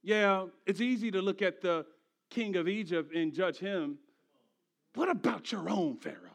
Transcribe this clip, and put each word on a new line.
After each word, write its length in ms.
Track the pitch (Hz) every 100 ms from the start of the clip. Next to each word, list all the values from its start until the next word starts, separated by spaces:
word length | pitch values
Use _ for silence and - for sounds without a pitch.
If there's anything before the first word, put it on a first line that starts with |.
Yeah, 440 | 180 214 202 190 185 - -
it's 160 | 180
easy 300 | 240 247 226
to 100 | 190
look 200 | 190 190
at 200 | 190 180
the 240 | 180 165 151 _ _ _ _
king 280 | - 214 185
of 100 | 165
Egypt 480 | 202 180 170 156 165
and 180 | 160
judge 240 | 156 185 -
him. 420 | 196 196 147 143 _ _ _ _ _ _ _ _ _ -
What 140 | 349
about 420 | 247 233 226 -
your 180 | 220 170
own 280 | 208 160 117
pharaohs 200 | - - -